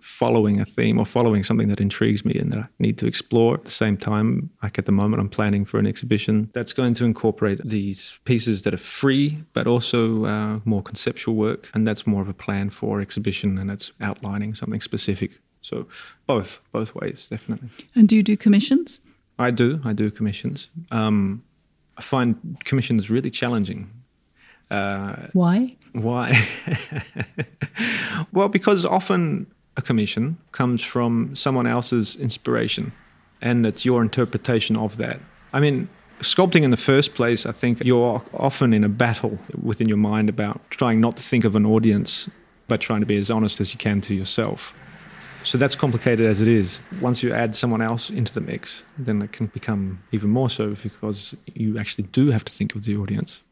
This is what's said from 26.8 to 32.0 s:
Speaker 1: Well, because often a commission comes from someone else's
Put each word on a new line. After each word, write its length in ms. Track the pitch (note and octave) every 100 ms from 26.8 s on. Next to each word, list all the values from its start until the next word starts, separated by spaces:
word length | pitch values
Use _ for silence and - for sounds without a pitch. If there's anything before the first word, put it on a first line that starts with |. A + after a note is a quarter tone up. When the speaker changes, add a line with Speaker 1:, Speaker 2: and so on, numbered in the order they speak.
| - D3+ - - - - - - C#3+ - A#3 A3+ - E3+ D#3
Speaker 1:
Well, 160 | F#3+ G3+
because 360 | G3 - F#3+
often 640 | F3 F#3 F3+ F3+ D#3+ C3+ - _ _ -
a 60 |
commission 540 | - A#2 G#2 A2 C3 E3 _
comes 300 | - B2 A#2+
from 520 | - B2 A#2+ A#2 A#2
someone 320 | C3+ C#3 C3 A#2+
else's 500 | A#2+ - A#2+